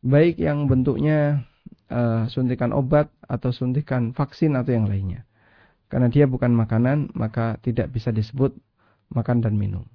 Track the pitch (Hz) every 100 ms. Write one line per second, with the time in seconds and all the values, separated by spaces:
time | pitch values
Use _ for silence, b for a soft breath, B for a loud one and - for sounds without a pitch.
0 | 127 143 165 165 160 147 143 131 127 120
1 | 147 151 147 147 120 b - - _ 120
2 | 120 113 113 - 127 127 120 110 131 147
3 | 147 _ - 120 127 127 127 127 147 127
4 | 117 123 143 - 160 139 123 120 104 98
5 | 95 107 - b b b b b _ -
6 | 123 127 143 127 123 117 113 113 120 143
7 | - - 113 110 113 110 - 117 - 123
8 | 117 110 107 135 131 - _ _ _ _
9 | _ 123 113 120 113 104 101 95 -